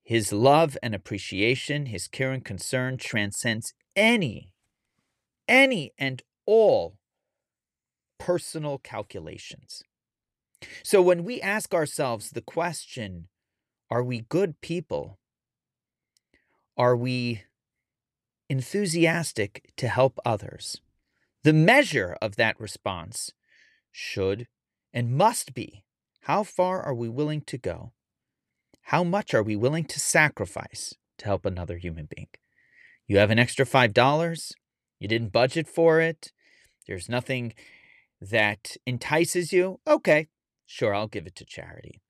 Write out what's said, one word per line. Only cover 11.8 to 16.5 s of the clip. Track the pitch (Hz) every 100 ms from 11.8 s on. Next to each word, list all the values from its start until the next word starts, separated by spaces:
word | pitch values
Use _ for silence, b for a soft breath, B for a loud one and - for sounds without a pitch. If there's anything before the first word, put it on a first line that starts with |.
| 151 - 135 113 -
the | 117
question, | - 165 170 156 - - 104 90 82 _ _ _ _ _ _
"Are | 117
we | 123 120
good | 113 165 196 147
people? | - 170 160 76 95 98 _ _ _ _ _ _ _ _ _ _ _ _ _